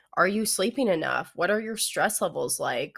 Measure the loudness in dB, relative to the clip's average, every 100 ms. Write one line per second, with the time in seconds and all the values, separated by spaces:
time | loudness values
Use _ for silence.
0 | _ 2 2 2 0 0 0 2 2 2
1 | 2 -2 -4 -2 0 0 -2 -4 -4 0
2 | 0 2 -2 -2 -4 -2 -2 -2 -4